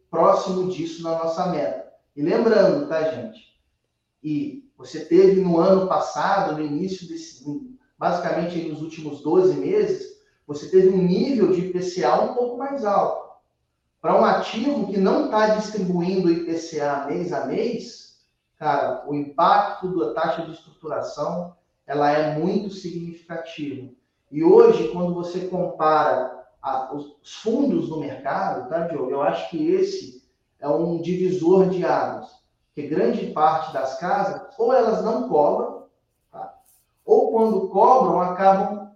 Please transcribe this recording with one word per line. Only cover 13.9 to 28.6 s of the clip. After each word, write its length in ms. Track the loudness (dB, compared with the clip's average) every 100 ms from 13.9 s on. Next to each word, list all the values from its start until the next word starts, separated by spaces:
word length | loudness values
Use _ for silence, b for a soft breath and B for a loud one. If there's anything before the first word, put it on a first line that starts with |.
| _
Pra 180 | 0 2
um 60 |
ativo 640 | 4 2 -2 -4 -2 -2 -2
que 100 | 0
não 320 | 2 2 0
tá 280 | 2 2 0
distribuindo 760 | -2 -4 -2 -2 0 0 2
I 120 | 0
P 120 | -2 -6
C 240 | -6 -4
A 260 | -2 -4 -4
mês 260 | -6 -4
a 120 | -6
mês, 800 | -4 -4 -4 -4 -10 -18 -20 _ _ _ _ -8
cara, 480 | -2 0 -2 -4 -6
o 80 |
impacto 800 | -6 -4 2 4 4 2 -4 -4 -2
da 160 | -2
taxa 280 | -2 -2 -4 -8
de 60 |
estruturação, 1040 | -14 _ _ -8 -6 -6 -6 -6 -6 -10 _ _ _ -8
ela 240 | 0 2
é 280 | 2 0 0
muito 320 | 0 0 -4
significativa. 1200 | -10 -10 -10 -10 -14 -12 -12 -12 -10 -10 -10 -14 _ _ _ _
E 120 | 2
hoje, 460 | 8 10 8 6 0
quando 260 | -2 -4
você 340 | -4 -6 -8 -6
compara 960 | -4 -4 0 2 2 2 0 -4 -10 -20 _
a, 320 | -8 -6 -6
os 220 | -10 -12 -20 -20 -8
fundos 480 | -2 0 2 0 -2
no 120 | -6
mercado, 680 | -8 -8 -6 -4 -4 -6